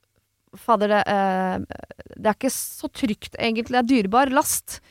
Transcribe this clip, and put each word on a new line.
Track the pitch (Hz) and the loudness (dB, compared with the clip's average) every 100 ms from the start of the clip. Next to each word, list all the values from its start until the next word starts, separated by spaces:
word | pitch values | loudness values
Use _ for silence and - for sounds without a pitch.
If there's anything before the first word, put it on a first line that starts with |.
| _ _ _ _ _ | _ _ _ _ _
fader, | - - 220 208 | -10 0 2 4
det, | 208 - | 2 2
eh, | 202 196 190 185 185 - - - - - - | 0 0 0 -2 -4 -8 -14 -16 -20 -18 -4
det | 214 | -2
er | 208 | 0
ikke | 262 | -2
så | - - - 311 | -4 -8 -10 -12
trygt | - 247 214 - - | -4 -2 -2 -8 -4
egentlig, | 233 226 233 | -2 -2 0
det | 247 | 0
er | 233 | 4
dyrebar | 262 190 226 277 269 | 2 4 4 4 2
last | - - - - - | 0 -2 -6 -14 -18